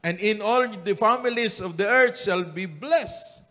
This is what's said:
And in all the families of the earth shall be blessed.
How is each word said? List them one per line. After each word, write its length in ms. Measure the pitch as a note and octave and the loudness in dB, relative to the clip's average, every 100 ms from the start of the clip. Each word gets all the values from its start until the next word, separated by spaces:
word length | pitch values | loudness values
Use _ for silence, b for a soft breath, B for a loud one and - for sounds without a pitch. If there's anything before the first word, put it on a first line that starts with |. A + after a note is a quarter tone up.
| E3+ | -4
And 160 | F3 | -2
in 160 | G#3 G#3+ | 0 0
all 320 | G#3 B3 B3 | 2 2 2
the 240 | G#3 F3 | -4 -4
families 640 | G3+ A3 B3 B3 A#3+ A3+ - | 2 2 2 0 0 -2 -2
of 180 | F#3 E3 | -6 -2
the 60 | G3+ | 2
earth 300 | B3 B3+ - | 6 4 2
shall 240 | G3+ F3+ F3 | -2 0 -2
be 220 | D#3 F#3 | -8 -10
blessed. 720 | D3+ C4 E4 B3+ - - - _ | -10 0 0 0 -10 -14 -18 _